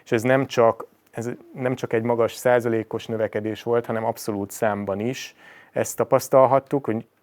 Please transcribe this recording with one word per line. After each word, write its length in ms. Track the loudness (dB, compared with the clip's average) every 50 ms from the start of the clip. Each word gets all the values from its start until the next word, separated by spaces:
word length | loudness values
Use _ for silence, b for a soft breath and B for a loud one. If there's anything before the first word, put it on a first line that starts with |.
| B
és 80 | -2
ez 100 | -2 0
nem 240 | 2 2 2 2 2
csak, 400 | 0 2 4 4 4 4 0 -10 _ _ _ _ _
ez 200 | -10 -8 -8 -8 -8 -10 -14 -18 -12
nem 200 | -4 -4 -4 -2
csak 180 | -2 -4 -2
egy 100 | -2 -2
magas 300 | 0 0 0 2 0 0
százalékos 760 | -2 0 2 4 4 4 2 2 -2 -2 -2 -4 -8 -8 -6
növekedés 560 | -6 -4 -2 -2 -2 -2 -4 -4 -4 -6 -6
volt, 240 | -2 0 0 0 0
hanem 180 | -2 -4 -2 -2
abszolút 460 | -2 -4 -4 -6 -6 -4 -4 -6 -8
számban 500 | -4 -2 -2 -2 0 -2 -4 -4 -4 -4
is 340 | -4 -4 -6 -6 -12 -16 B B B B B B B B
ezt 240 | B -4 -4 -4 -4
tapasztalhattuk, 880 | -4 0 2 2 2 2 4 6 6 6 6 4 2 0 0 -4 -2 -2
hogy 220 | -2 -4 -4 -6 _ _ _